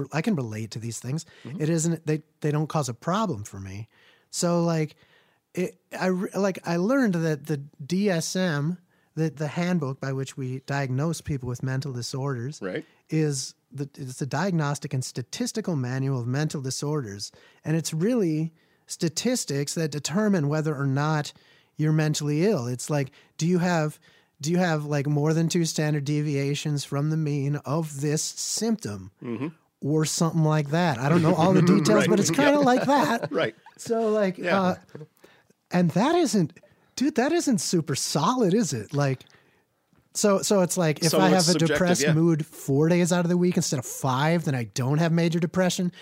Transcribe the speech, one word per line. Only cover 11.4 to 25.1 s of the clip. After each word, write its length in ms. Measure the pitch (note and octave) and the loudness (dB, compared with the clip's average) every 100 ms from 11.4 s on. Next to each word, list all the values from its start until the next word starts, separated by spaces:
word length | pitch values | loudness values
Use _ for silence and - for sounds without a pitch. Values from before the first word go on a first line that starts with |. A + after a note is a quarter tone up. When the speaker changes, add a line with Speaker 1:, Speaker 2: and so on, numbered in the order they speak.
| B2 | -6
Speaker 1:
with 140 | A#2+ | -6
mental 300 | C3 C3 C#3 | -4 -4 -4
disorders, 640 | A#2+ A#2 C#3 C#3 B2+ B2 D#3 | -8 -8 -6 -4 -4 -8 -8
Speaker 2:
Right. 220 | F#2+ F#2 - _ - | -8 -8 -10 _ -4
Speaker 1:
is 440 | D#3 D3+ C#3 - - _ | 0 0 -2 -6 -12 _
the, 160 | C3+ C#3+ - | -12 -12 -10
it's 220 | C3 B2+ | -12 -8
the 80 | C#3+ | -4
Diagnostic 680 | C#3 F#3+ E3+ C#3+ C#3+ C#3+ | -2 0 0 0 -4 -4
and 100 | C3 - | -6 -6
Statistical 720 | - B2+ - A#3+ - G3 D#3 | -8 -10 -6 -6 -4 -4 -2
Manual 460 | B2 C3 C3+ C3 | -2 -2 -2 -2
of 60 | A#2+ | -2
Mental 340 | C3 D#3 D#3+ | -2 -2 -4
Disorders. 720 | C3 - D3 D3+ A2+ G2+ - - - _ - | -6 -6 -4 -4 -6 -10 -12 -16 -20 _ -4
And 100 | D#3+ | -2
it's 160 | D#3 | -2
really 580 | D#3 F#3+ B3 F3+ D#3 D#3+ _ _ _ - | -2 0 2 0 0 -4 _ _ _ -14
statistics 840 | - E3+ - A#3 B3+ - C#3 C#3+ - | -4 -4 -2 -2 -2 -2 -4 -4 -2
that 160 | D#3+ | -4
determine 560 | D3 - E3 G#3+ F#3+ C#3+ | -4 -4 0 2 2 2
whether 280 | D#3 D3+ C#3 | 0 0 0
or 100 | C#3 | 0
not 460 | C3+ D3+ D#3 C#3 - _ _ _ - | 0 2 0 -2 -10 _ _ _ -2
you're 160 | D#3 | 2
mentally 520 | D#3 D#3 D3+ D3 D3 F#3+ | 2 2 0 -2 0 2
ill. 200 | F#3 A#2+ | 2 -2
It's 220 | B2+ - | -6 -2
like, 220 | D3+ C3+ - _ - | -2 -2 -8 _ -2
do 100 | D#3+ | 2
you 100 | F3+ | 2
have, 400 | F3+ E3+ D3+ - _ _ _ - | 2 2 0 -4 _ _ _ -10
do 100 | C#3+ | -2
you 60 | F3 | 2
have, 280 | F3+ D#3 D3 | 2 0 0
like, 220 | D3 | -2
more 260 | C#3 | 0